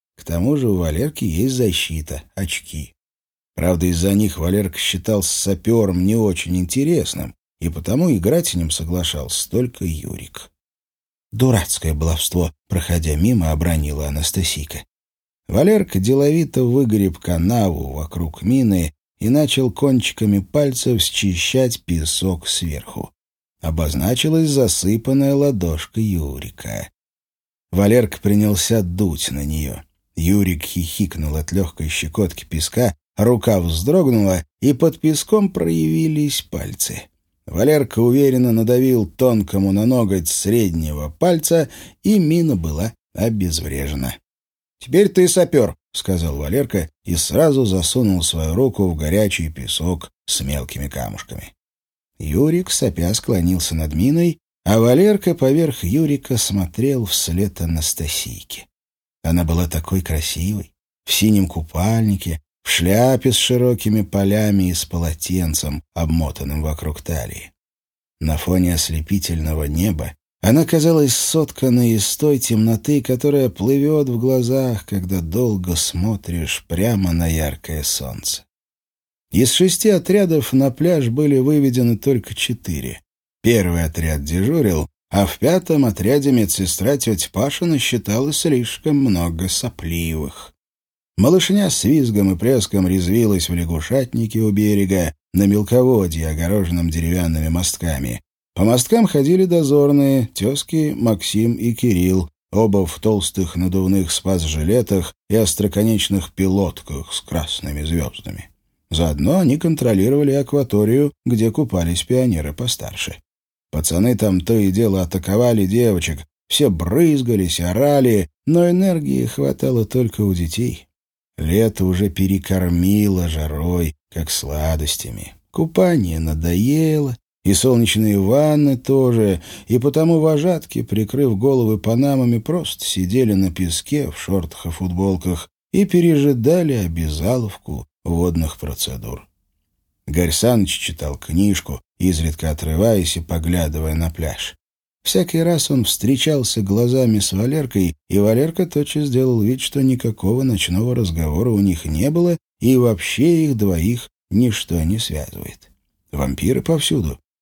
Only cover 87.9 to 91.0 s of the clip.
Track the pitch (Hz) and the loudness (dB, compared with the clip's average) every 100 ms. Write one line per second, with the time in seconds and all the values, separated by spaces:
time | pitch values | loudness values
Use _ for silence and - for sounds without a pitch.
87.9 | 120 98 107 139 147 170 131 117 - 156 | -2 -2 -2 -2 -2 0 0 -2 -6 0
88.9 | 143 135 90 85 82 92 - 123 - 82 | 2 2 0 -2 -4 -4 -4 -6 -8 -6
89.9 | 85 82 80 71 - - _ _ _ _ | -4 -4 -4 -8 -12 -20 _ _ _ _
90.9 | _ | _